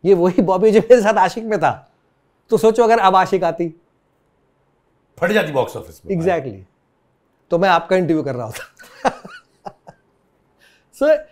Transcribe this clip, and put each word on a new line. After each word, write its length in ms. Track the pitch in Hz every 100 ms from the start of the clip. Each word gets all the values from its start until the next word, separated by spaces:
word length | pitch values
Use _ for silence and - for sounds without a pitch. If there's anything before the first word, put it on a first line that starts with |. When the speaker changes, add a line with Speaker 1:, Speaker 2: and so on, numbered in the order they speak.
Speaker 1:
ये 100 | 175
वही 280 | 190 180 180
बॉबी 280 | 185 185 220
जो 100 | 214
मेरे 220 | 220 247
साथ 120 | 208
आशिक 300 | 214 190 -
में 140 | 220 208
था, 320 | 147 - _ _ _ _ _ _ _
तो 60 | 226
सोचो 280 | 220 226
अगर 140 | 233 226
अब 180 | 190 190
आशिक 280 | 180 190
आती। 360 | 170 160 170 160 _ _ _ _ _ _ _ _ _ _ _ _ _ _
Speaker 2:
फट 140 | 180
जाती 200 | 214 160
बॉक्स 240 | 139 113 107
ऑफिस 300 | - - -
में। 100 | 185
Speaker 1:
Exactly। 400 | 170 170 135 98 95 _ _ _ _ _ _ _ _
तो 80 | 170
मैं 100 | 196
आपका 280 | 170 - 185
इंटरव्यू 260 | 170 156
कर 120 | 139
रहा 120 | 123 113
होता। 140 | - - _ - - 262
<laughs> 120 | - - - _ _ - _ - - _ _ _ _ _ _ _ _ _
So 120 | - 294 311 311